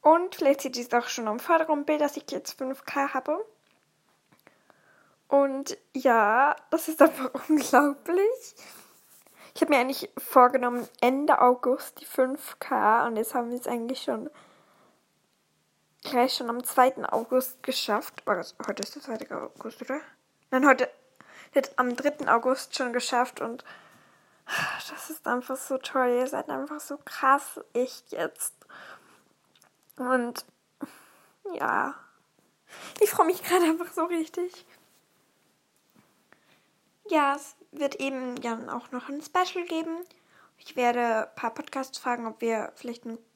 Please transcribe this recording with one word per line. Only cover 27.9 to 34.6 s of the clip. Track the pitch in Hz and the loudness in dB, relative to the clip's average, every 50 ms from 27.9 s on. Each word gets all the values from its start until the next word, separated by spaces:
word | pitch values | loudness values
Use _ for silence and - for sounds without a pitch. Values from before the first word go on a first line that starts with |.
| - - _ _ - | -4 -16 _ _ -6
jetzt. | - 170 - - - - - _ _ - _ - - - - - - _ _ _ _ _ _ _ _ _ _ _ _ _ _ _ _ _ _ _ | -6 -6 -6 -6 -8 -10 -10 _ _ -20 _ -20 -20 -20 -20 -20 -20 _ _ _ _ _ _ _ _ _ _ _ _ _ _ _ _ _ _ _
Und | - 254 247 262 254 240 240 240 - - _ _ _ _ _ _ _ - - - - - _ _ _ _ _ _ _ _ 415 349 | -8 -2 0 0 0 0 -2 -6 -10 -16 _ _ _ _ _ _ _ -14 -14 -14 -20 -20 _ _ _ _ _ _ _ _ -10 -8
ja. | - - - - 104 - - 294 - - _ _ _ _ _ _ _ _ _ _ _ _ _ - - - - - - | -4 -2 -2 0 0 -2 -4 -6 -10 -18 _ _ _ _ _ _ _ _ _ _ _ _ _ -20 -20 -18 -18 0 0
Ich | 427 415 | 0 0
freue | - - 339 | 2 2 2
mich | 320 359 359 - | 2 2 -2 -2
gerade | - 349 370 349 | 0 2 2 4
einfach | 311 320 330 349 - - | 2 2 -2 -4 -8 -4
so | 359 320 | -4 -4
richtig. | 349 349 330 320 - - - 349 359 - - | -2 -2 -4 -4 -6 -6 -8 -8 -8 -8 -16